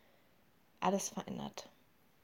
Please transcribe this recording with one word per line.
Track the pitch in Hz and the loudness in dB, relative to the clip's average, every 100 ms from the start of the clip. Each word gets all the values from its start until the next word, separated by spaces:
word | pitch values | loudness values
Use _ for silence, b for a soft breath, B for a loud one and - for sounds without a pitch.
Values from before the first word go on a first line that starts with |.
| b b b b b - - - | b b b b b -20 -20 2
alles | 180 196 - | 4 4 2
verändert, | - - - - - - - - - - - | -4 -6 -4 -6 -8 -12 -16 -20 -20 -20 -20